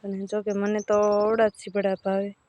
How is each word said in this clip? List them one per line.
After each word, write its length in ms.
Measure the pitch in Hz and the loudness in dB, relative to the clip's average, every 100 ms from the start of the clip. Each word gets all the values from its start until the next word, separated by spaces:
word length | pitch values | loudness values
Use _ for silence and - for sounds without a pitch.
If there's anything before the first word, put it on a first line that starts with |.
અને 220 | 202 196 196 | -6 -8 -4
જો 120 | 208 | -4
કે 100 | 208 | -2
મને 260 | 202 202 214 | -2 0 -2
તો 140 | 208 | 2
આવડા 540 | 208 208 208 208 226 220 | 2 4 2 2 4 2
જ 40 | |
ચીભડા 440 | - - 190 196 190 | 0 -6 -2 0 -2
ભાવે. 340 | - 196 202 202 | -2 -2 -4 -8